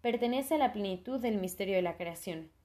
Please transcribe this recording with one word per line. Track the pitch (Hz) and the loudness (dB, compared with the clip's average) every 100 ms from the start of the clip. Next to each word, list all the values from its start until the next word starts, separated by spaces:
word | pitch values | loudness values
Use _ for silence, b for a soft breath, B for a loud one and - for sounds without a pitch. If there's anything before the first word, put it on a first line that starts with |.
pertenece | 240 233 240 254 269 | 0 2 2 0 2
a | 311 | 4
la | 262 | 4
plenitud | 214 202 185 214 262 | 2 -2 -4 -4 -2
del | 233 214 | 0 0
misterio | 185 - 190 | -2 -2 2
de | 190 | 2
la | 180 170 | 2 -2
creación. | 170 170 - 160 160 _ | -6 -6 -8 -8 -10 _